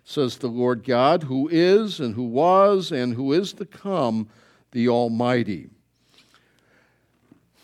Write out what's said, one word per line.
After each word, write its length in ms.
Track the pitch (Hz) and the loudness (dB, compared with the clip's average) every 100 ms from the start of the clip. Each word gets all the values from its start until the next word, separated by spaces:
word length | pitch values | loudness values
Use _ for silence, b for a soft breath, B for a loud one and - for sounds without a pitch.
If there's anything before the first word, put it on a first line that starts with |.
says 360 | - - 127 - | -10 -4 -4 -4
the 100 | 127 | -8
Lord 340 | 117 123 120 | -2 -2 -2
God, 400 | 127 120 135 170 | -2 2 4 2
"who 260 | 147 131 151 | -2 -4 0
is 520 | 165 180 202 220 165 | 2 4 2 2 -6
and 160 | 127 107 | -6 -4
who 80 | |
was 640 | 123 123 170 190 196 196 156 | -4 0 4 6 4 2 -2
and 240 | 147 123 | -4 -4
who 180 | 117 135 | -4 0
is 200 | 160 196 | -2 -2
to 120 | - | -10
come, 640 | 202 - 196 185 123 113 107 b b b b | -16 -12 -6 -2 0 -2 -6 b b b b
the 160 | 117 120 | -2 2
Almighty." 800 | 120 120 113 120 123 104 87 - _ _ _ _ _ _ _ _ _ _ _ _ _ _ _ _ _ _ _ | 2 0 -2 0 0 -2 -8 -12 _ _ _ _ _ _ _ _ _ _ _ _ _ _ _ _ _ _ _